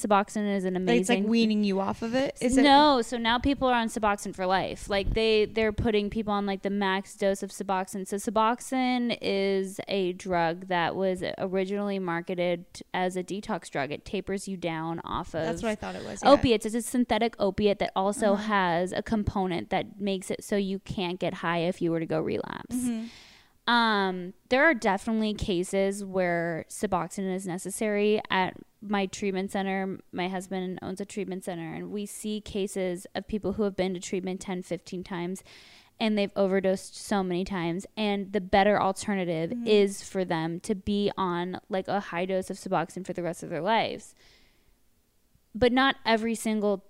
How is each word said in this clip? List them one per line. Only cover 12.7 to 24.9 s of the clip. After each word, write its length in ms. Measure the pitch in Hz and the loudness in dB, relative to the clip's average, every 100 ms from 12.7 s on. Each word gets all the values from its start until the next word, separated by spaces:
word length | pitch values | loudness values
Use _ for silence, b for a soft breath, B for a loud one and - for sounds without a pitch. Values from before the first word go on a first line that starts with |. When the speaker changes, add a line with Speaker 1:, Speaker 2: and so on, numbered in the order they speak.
| - - | -18 -8
Speaker 1:
as 240 | 180 185 185 | -2 -2 -2
a 60 | |
detox 480 | 185 190 208 180 - | -6 -8 -6 -6 -6
drug. 220 | 151 139 | -6 -4
It 120 | 147 | -6
tapers 440 | - 202 185 196 - | -6 -6 -4 -6 -6
you 80 | 190 | -6
down 420 | 170 160 165 165 | -4 -4 -4 -6
off 280 | - 113 170 | -6 -8 -6
of 120 | 160 | -4
Speaker 2:
That's 180 | 160 165 | -2 -2
what 80 | 226 | -4
I 60 | 214 | -4
thought 180 | 190 | -6
it 100 | 185 | -10
was, 180 | - 202 | -10 2
yeah. 60 | 247 | 8
Speaker 1:
opiates. 340 | 277 277 220 220 | 8 8 2 0
It's 80 | |
a 80 | 233 | -4
synthetic 540 | 226 254 240 220 233 - | -2 0 2 2 0 0
opiate 400 | 196 190 208 196 | 0 4 2 4
that 140 | 180 | 0
also 380 | 196 196 202 214 | 0 0 2 4
Speaker 2:
Uh-huh. 100 | 202 214 | 4 2
Speaker 1:
has 420 | 202 180 165 185 | 2 4 2 0
a 100 | - | -2
component 720 | - 220 202 208 185 170 - | -2 0 0 0 0 -2 -2
that 300 | 185 - - | -2 -2 -4
makes 280 | 202 190 - | -4 -4 -4
it 100 | - | -6
so 140 | - 202 | -2 0
you 240 | 190 190 | 0 -4
can't 400 | - - 180 185 | -6 -4 -4 -2
get 140 | 175 | -4
high 240 | 185 170 170 | -2 -2 0
if 220 | 165 185 | 0 0
you 120 | 170 | 0
were 80 | 165 | 0
to 60 | 165 | 0
go 140 | 160 | -2
relapse. 540 | - - - - - | 0 -4 -6 -10 -6
Speaker 2:
Mm-hmm. 300 | 247 247 226 226 B B B B _ - | -4 -2 -4 -8 B B B B _ 2
Speaker 1:
Um, 680 | 240 226 208 190 185 180 - - | 4 4 4 2 -2 -8 -12 0
there 160 | 254 | 4
are 100 | 320 | 6
definitely 580 | 240 214 | 4 2